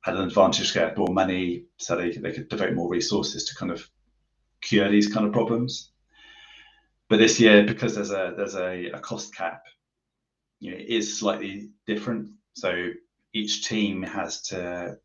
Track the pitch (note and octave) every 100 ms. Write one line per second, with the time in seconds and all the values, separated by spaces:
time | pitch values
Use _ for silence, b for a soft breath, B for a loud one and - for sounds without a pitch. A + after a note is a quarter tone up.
0 | - F2+ F2+ G2+ F#2 - F2+ - E2 -
1 | F#2+ F#2 F#2 F#2 F2+ F2 - _ - E2+
2 | F2 E2+ F2 - A2 G#2+ F#2 C#2+ E2+ F2
3 | E2+ G#2 - - - - F2+ E2+ - _
4 | _ _ _ _ _ _ - G#2 G2 G#2
5 | G#2 A2 G#2 A2 B2+ A#2 B2+ - - _
6 | _ B B B B B B B B _
7 | _ G#2+ A2 - A2+ G#2 G#2 A2 A#2 G#2
8 | G2+ G2 F#2+ - G2 F#2+ F#2 F#2 F2 -
9 | - A2 - - F2 - - _ _ _
10 | _ _ _ _ _ _ F#2 F#2 - A#2
11 | G#2 - G#2 F#2 G2+ G2+ G#2 _ - G#2
12 | - A2 G#2 - _ - F#2+ F2+ F2+ -
13 | _ _ _ A2 G#2+ - - A2 G#2 F#2
14 | F#2 G2 E2 - - F#2 F2 F2 F2 F2